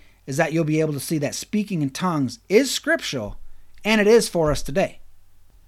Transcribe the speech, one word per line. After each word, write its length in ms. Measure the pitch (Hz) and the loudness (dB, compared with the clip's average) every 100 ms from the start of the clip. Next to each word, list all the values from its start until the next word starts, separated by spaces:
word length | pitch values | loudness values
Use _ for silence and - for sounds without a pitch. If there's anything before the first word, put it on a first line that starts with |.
| - _ - | -20 _ -4
is 120 | 135 | -2
that 160 | 160 | 0
you'll 100 | 160 | 0
be 160 | 151 156 | 2 2
able 140 | 156 | 0
to 60 | 139 | -2
see 180 | - 160 | -4 -4
that 180 | 139 - | -4 -6
speaking 460 | - 208 202 170 | -4 -4 -2 -2
in 80 | 139 | -2
tongues 500 | - 180 156 123 - - | -2 -2 0 -2 -4 2
is 220 | 208 269 | 2 2
scriptural 640 | - 294 320 - 127 104 - - - - - | -2 -2 -2 -2 -6 -6 -8 -10 -12 -16 -6
and 160 | 208 220 | 0 4
it 80 | 202 | 6
is 220 | 233 - | 6 6
for 220 | 170 151 | 2 2
us 100 | 131 | 0
today. 380 | - 165 165 - - - - - - - | 0 0 -2 -4 -18 -20 -20 -20 -20 -20